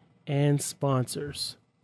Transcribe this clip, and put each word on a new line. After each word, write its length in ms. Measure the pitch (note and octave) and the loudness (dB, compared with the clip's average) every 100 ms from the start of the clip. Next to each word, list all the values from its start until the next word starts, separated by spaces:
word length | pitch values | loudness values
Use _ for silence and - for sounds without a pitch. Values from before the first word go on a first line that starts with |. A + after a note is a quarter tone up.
| _ _ - | _ _ -4
and 340 | C#3 D3 C#3+ | 2 4 2
sponsors. 960 | - - C#3 C3 B2 D3 D3 - - - _ _ | 0 -2 0 2 0 -4 -8 -8 -8 -10 _ _